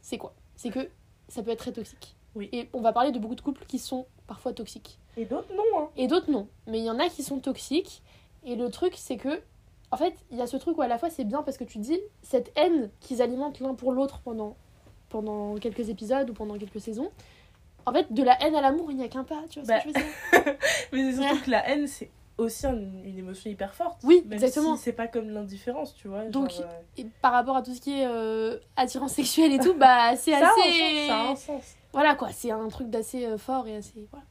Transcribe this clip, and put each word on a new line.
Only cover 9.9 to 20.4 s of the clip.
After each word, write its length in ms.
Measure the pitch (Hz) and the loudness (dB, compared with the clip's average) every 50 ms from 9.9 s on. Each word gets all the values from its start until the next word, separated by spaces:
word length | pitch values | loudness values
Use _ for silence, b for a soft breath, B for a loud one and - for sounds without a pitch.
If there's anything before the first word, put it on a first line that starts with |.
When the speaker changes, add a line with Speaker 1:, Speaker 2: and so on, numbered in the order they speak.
Speaker 1:
en 60 | - | -4
fait, 180 | 262 294 370 - - - _ | 0 0 -2 -2 -4 -18 _
il 80 | 254 233 | -8 -6
y 40 | 247 | -6
a 40 | |
ce 100 | 240 - | -4 -4
truc 220 | 269 - 339 320 320 | -6 -4 -2 -2 0
où 40 | 277 | 0
à 60 | 240 | 0
la 80 | 240 233 | 0 -2
fois 120 | - 339 | -2 -4
c'est 140 | 330 - 254 | -4 -4 -6
bien 180 | 208 208 294 294 | -4 -4 -4 -4
parce 140 | 277 269 - | -4 -6 -8
que 60 | 247 | -10
tu 140 | - - 220 | -12 -10 -10
te 40 | 208 | -4
dis, 160 | 240 320 370 415 415 _ _ - | -4 -4 -4 -4 -8 _ _ -14
cette 300 | - - 247 247 - - | -2 0 0 0 0 2
haine 340 | 302 302 359 339 311 240 202 - - | 2 4 4 4 2 0 -2 -8 -16
qu'ils 200 | - - 262 226 247 | -10 -10 0 0 0
alimentent 380 | 233 247 254 277 294 285 - | 0 0 -2 -4 -6 -6 -6
l'un 140 | 254 269 269 | -6 -6 -6
pour 180 | 226 247 254 254 | -2 -2 -2 0
l'autre 280 | 254 277 269 - - | 0 0 -2 -2 -10
pendant, 360 | - 247 226 220 214 208 214 - _ _ - _ _ - - - _ _ | -12 -10 -8 -8 -8 -10 -10 -16 _ _ -20 _ _ -20 -20 -20 _ _
pendant 480 | - 220 214 214 208 208 208 208 208 | -8 -6 -6 -4 -6 -6 -6 -6 -6
quelques 320 | 208 - 233 202 - 240 208 | -6 -6 -6 -4 -4 -6 -6
épisodes 420 | 226 190 220 208 254 269 277 240 | -6 -8 -4 -2 0 0 0 -2
ou 40 | 226 | -4
pendant 220 | - 220 214 208 | -8 -8 -8 -8
quelques 240 | 208 208 202 - 214 | -10 -10 -10 -12 -12
saisons, 300 | 202 - 220 214 277 392 427 b b b b b b b b b b - _ _ - | -10 -8 -8 -6 -6 -8 -8 b b b b b b b b b b -20 _ _ -6
en 60 | - 240 | 0 2
fait, 200 | 311 330 - 226 | 2 0 0 0
de 100 | 233 277 | 2 6
la 180 | 247 254 254 269 | 6 6 6 6
haine 120 | 311 311 | 2 2
à 60 | 302 | 4
l'amour, 300 | 277 269 269 320 339 311 285 | 4 4 2 2 -2 -4 -6
il 40 | 262 | -6
n'y 40 | 262 | -6
a 40 | 226 | -6
qu'un 160 | - 262 262 | -6 -8 -8
pas, 180 | - 320 302 311 330 | -8 -8 -10 -10 -12
tu 100 | - 294 | -12 -12
vois 140 | 277 220 226 | -2 0 0
Speaker 2:
Bah, 60 | 220 | 0
Speaker 1:
ce 80 | - 294 | 0 0
que 100 | 302 269 | -2 -2
je 0 | |
veux 60 | 302 | -2
dire ? 520 | 311 - - - 880 807 - | -2 -6 -10 -2 4 4 6